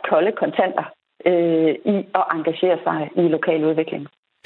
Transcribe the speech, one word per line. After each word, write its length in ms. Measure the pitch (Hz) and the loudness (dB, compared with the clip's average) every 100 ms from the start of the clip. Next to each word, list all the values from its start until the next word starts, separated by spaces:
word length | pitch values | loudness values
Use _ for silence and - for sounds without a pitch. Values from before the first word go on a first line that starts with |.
| - | 0
kolde 220 | 156 190 | 2 2
kontanter, 520 | - - - 185 160 156 - _ _ - | 0 -4 0 -2 -2 -6 -12 _ _ 0
øh, 500 | 175 170 160 160 - - | 2 2 2 2 0 0
i 20 | 196 190 185 | -2 0 -2
at 80 | 185 160 | -2 -2
engagere 420 | 160 160 185 165 | -4 0 0 0
sig 260 | 165 160 147 - | -2 -4 -4 0
i 60 | |
lokal 440 | 170 156 180 160 156 | 0 2 0 0 0
udvikling. 420 | 156 160 147 143 _ _ _ | 0 -4 -6 -12 _ _ _